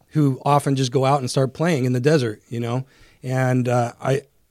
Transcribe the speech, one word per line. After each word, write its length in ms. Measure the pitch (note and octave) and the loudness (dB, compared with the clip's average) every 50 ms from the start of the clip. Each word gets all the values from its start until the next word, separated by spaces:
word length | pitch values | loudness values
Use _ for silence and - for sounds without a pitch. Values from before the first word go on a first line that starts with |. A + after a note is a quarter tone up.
| _ _ | _ _
who 320 | - D#3 D3 C#3 C3 - - | 0 2 2 2 0 0 0
often 300 | C#3+ C#3+ C#3+ - D3 C#3 | 2 2 2 2 2 0
just 160 | C3 C3+ A#2+ | 0 0 0
go 140 | B2 C#3 C3 | 0 0 2
out 160 | C3 C#3+ C#3+ | 2 2 0
and 100 | B2+ A#2+ | 0 -2
start 240 | - C#3+ C3+ C3 - | 0 0 0 0 -2
playing 300 | - D#3+ F3 E3+ C3 B2+ | -2 -2 0 0 0 0
in 80 | B2+ | 0
the 80 | B2+ B2 | 0 0
desert, 420 | B2 D3 D#3+ D3+ B2 A2+ G#2+ - _ - | 2 2 2 2 2 -2 -4 -8 _ -10
you 120 | A#2+ A#2 | -8 -6
know? 240 | A#2+ A#2 A#2+ C3 C3+ _ _ _ - - _ _ | -6 -4 -4 -6 -6 _ _ _ -20 -20 _ _
And, 460 | - B2+ C3 C3 C3 B2+ B2+ B2+ A#2+ B2 | -8 -4 -2 0 0 0 0 0 0 0
uh, 240 | A#2+ B2 A#2+ A#2+ - - | 0 0 0 -2 -4 -6
I, 220 | - C3 C3+ C3+ - _ _ _ _ _ | -4 -2 -2 -2 -4 _ _ _ _ _